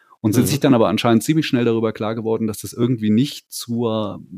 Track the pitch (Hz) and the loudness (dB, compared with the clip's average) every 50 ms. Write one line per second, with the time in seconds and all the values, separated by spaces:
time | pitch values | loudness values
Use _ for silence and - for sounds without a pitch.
0 | _ _ _ _ - 110 98 - 120 - - 135 - 143 127 117 110 92 95 110 | _ _ _ _ -2 0 2 2 2 2 0 0 2 4 4 4 4 2 2 0
1 | - 117 117 113 - - 160 160 147 - - 123 120 120 113 113 110 110 110 - | 2 4 4 4 2 2 0 0 0 0 0 0 2 2 0 0 0 -2 -4 -4
2 | 110 104 117 117 110 110 113 107 113 110 104 - - - - - 120 120 131 113 | -6 -6 -6 -4 -4 -4 -2 -2 -2 -4 -4 -6 -10 -10 -4 -2 0 0 0 0
3 | 107 107 107 110 135 143 - - - _ - - - - 117 117 120 113 110 110 | 2 2 4 4 2 0 -2 -10 -16 _ -14 -12 -8 -6 -4 -2 -2 -2 -2 -2
4 | 107 101 - 82 - - - | -4 -6 -8 -12 -16 -18 -20